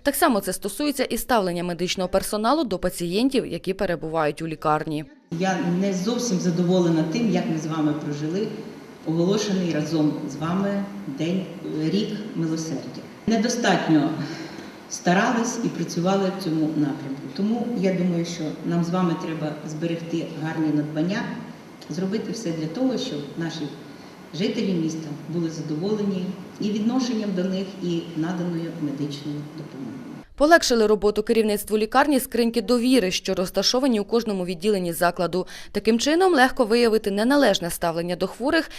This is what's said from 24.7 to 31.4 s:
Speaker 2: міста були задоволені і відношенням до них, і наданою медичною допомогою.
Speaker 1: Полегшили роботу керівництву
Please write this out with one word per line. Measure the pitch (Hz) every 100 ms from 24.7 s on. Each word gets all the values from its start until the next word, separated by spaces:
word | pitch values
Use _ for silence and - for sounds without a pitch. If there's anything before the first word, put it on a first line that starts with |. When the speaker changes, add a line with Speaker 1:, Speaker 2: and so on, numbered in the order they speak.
Speaker 2:
міста | 175 160 160 151 143 -
були | 170 165
задоволені | 151 143 151 196 214 202 185 180 - - -
і | 208
відношенням | 208 220 262 247 220 202 180
до |
них, | 190 190 196 -
і | 175 170 - 156
наданою | 165 180 175 165 165 160
медичною | 147 135 143 - 151 147 147 151
допомогою. | 147 - 123 - - - - -
Speaker 1:
Полегшили | 294 330 - 233 208
роботу | 214 208 208
керівництву | 214 220